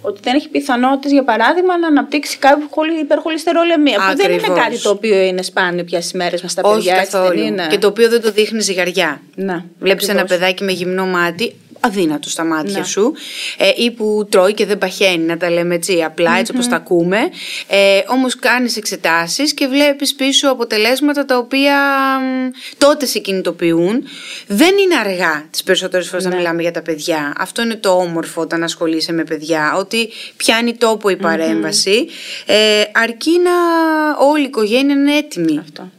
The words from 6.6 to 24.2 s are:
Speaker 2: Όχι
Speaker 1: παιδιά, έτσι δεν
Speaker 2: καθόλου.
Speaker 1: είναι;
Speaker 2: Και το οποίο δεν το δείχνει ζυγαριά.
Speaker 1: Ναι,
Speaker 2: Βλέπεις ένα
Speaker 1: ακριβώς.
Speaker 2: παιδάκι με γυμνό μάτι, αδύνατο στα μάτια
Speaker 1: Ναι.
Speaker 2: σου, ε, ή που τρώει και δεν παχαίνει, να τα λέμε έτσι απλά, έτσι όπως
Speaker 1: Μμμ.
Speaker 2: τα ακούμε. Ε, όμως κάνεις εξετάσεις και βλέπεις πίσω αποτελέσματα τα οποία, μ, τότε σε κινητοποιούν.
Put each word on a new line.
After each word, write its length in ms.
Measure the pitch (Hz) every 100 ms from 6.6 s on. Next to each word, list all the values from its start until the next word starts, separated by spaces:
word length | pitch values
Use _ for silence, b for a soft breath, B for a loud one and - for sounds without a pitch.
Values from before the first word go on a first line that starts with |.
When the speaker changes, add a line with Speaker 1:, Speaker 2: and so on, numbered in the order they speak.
| 190
Speaker 2:
Όχι 100 | 208
Speaker 1:
παιδιά, 200 | 185 185
έτσι 160 | 196
δεν 100 | 196
Speaker 2:
καθόλου. 220 | 185 175
Speaker 1:
είναι; 240 | - 202 165
Speaker 2:
Και 80 | 190
το 100 | 202
οποίο 220 | 202 233
δεν 120 | 233
το 100 | 220
δείχνει 300 | 208 214 220
ζυγαριά. 600 | 196 185 180 175 165 139 - -
Speaker 1:
Ναι, 280 | 196 175 175 -
Speaker 2:
Βλέπεις 280 | 185 190 202
ένα 100 | 202
Speaker 1:
ακριβώς. 180 | 190 180
Speaker 2:
παιδάκι 240 | 185 190
με 80 | 202
γυμνό 340 | 180 180 185 190
μάτι, 500 | 180 175 170 233 - _ -
αδύνατο 500 | 247 196 160 147 -
στα 140 | - 165
μάτια 320 | 156 151 196
Speaker 1:
Ναι. 60 | 180
Speaker 2:
σου, 280 | - 233 311 B B B B
ε, 120 | 196 -
ή 80 | 233
που 360 | 233 214 214 208
τρώει 220 | - 185
και 120 | 208 196
δεν 120 | 202
παχαίνει, 460 | 185 185 196 175 165
να 120 | 170
τα 120 | 175
λέμε 260 | 170 175 175
έτσι 280 | 170 175
απλά, 340 | 160 160 170 180
έτσι 140 | 233
όπως 140 | 254 247
Speaker 1:
Μμμ. 60 |
Speaker 2:
τα 60 | 165
ακούμε. 400 | - 175 175 202 330 B B B -
Ε, 320 | 196 196 196 -
όμως 280 | 254 254 -
κάνεις 420 | 240 240 240 220
εξετάσεις 760 | - 202 180 165 170 170 294
και 140 | 294 277
βλέπεις 480 | 277 294 277 277 -
πίσω 340 | 269 262 277
αποτελέσματα 760 | 254 233 220 220 262 294 285 277
τα 120 | 247
οποία, 380 | 240 269 285 285 277 269 269 262
μ, 300 | 262 262 254 254 B -
τότε 280 | 285 294 269
σε 140 | 214
κινητοποιούν. 880 | 196 190 180 170 170 165 175 240 285 B